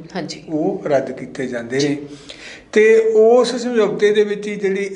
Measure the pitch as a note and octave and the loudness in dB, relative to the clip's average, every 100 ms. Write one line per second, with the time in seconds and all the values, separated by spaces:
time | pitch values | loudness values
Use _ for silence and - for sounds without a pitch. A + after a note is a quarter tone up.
0 | - F#3 D3 - - D3+ F3+ G3 E3 C3+ | -12 -10 -10 -12 -8 -4 -2 -4 0 0
1 | B2+ B2+ B2 - B2 A#2 A#2 C3 C#3+ C#3+ | 0 -8 -12 -10 -8 -8 -6 -2 -2 -4
2 | - - - - - - - G#3+ A3 A3 | -8 -18 -20 -20 -20 -20 -2 2 4 4
3 | A3 G#3+ A3 B3 A#3 B3+ A#3+ A#3+ G3 E3 | 4 4 6 6 4 -2 -2 0 0 2
4 | G#3 G#3+ G#3 G3+ G#3 G#3 G3 F#3+ G3 | 2 2 0 -2 -8 -4 -4 -4 -4